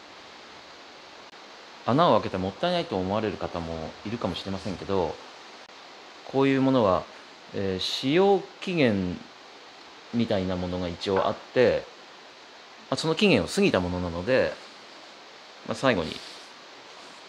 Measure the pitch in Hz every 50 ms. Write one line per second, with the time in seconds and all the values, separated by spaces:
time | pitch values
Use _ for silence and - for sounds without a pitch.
0 | - - - - - - - - - - - - - - - - - - - -
1 | - - - - - - - - - - - - - - - - - 117 117 147
2 | 175 165 120 101 90 107 - 92 92 95 - - - 175 180 175 165 - 113 92
3 | 92 92 101 110 107 104 90 - 87 85 - 85 85 82 82 80 80 78 - -
4 | - 104 113 120 - 98 85 - - 98 95 92 - 107 87 - 78 87 98 95
5 | 87 78 - - - - - - - - - - - - - - - - - -
6 | - - - - - - - 135 135 139 135 135 135 135 135 127 113 95 90 78
7 | - - - - - - - - - - - 104 98 95 92 92 - - - -
8 | - 131 147 175 196 196 202 180 - - - - - 196 180 165 139 117 104 98
9 | 92 90 85 80 - - - - - - - - - - - - - - - -
10 | - - - 120 113 110 110 98 92 92 92 90 90 90 90 90 90 85 87 -
11 | - 101 95 92 - - 107 - - - - 127 123 101 80 76 - - - -
12 | - - - - - - - - - - - - - - - - - - 131 -
13 | - 160 160 - 214 196 160 104 82 80 - - 202 165 110 98 90 90 90 90
14 | 90 87 82 85 87 110 131 120 90 78 - - - - - - - - - -
15 | - - - - - - - - - - - - - - - - - 131 117 90
16 | 80 80 78 - - - - - - - - - - - - - - - - -
17 | - - - - -